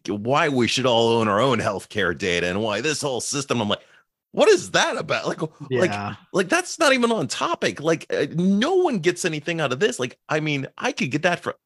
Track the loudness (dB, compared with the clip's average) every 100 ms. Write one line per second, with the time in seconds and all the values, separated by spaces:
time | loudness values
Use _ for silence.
0 | -6 -6 0 0 2 2 2 2 2 4
1 | 4 4 4 2 2 2 0 -4 -6 -2
2 | -2 0 0 0 0 -2 -2 -2 -2 -4
3 | -4 -4 -4 -6 -2 -2 -2 -4 -8 _
4 | _ _ _ 2 4 4 4 0 0 -2
5 | -4 -4 -4 -4 -8 -10 -4 0 0 0
6 | -6 -10 _ -2 0 0 -2 0 2 4
7 | 2 0 -2 -4 -4 -2 -4 -2 0 0
8 | 0 -2 0 0 2 2 2 2 2 2
9 | 0 0 -2 -4 -4 -2 -2 0 0 0
10 | -6 -8 -4 -2 0 -2 -4 -6 -4 -2
11 | -2 0 0 -2 -4 -6